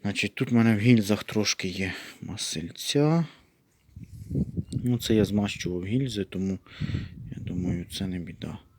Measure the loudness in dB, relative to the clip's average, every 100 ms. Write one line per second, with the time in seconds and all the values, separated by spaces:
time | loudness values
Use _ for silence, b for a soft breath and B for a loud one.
0 | -2 -2 -2 -2 2 6 6 6 8 6
1 | 6 0 2 0 0 0 -2 -4 -4 -6
2 | B B -10 -8 -6 -6 -8 -8 -2 2
3 | 4 4 0 B B B _ _ _ -20
4 | -18 -16 -6 -2 -2 -4 -6 -4 0 0
5 | 2 4 4 4 0 -2 -4 -4 -2 -2
6 | -2 -4 -6 -4 -4 -4 -8 B B B
7 | B B -14 -12 -8 -4 -2 -4 -6 -6
8 | -6 -6 -8 -10 -12 -12 _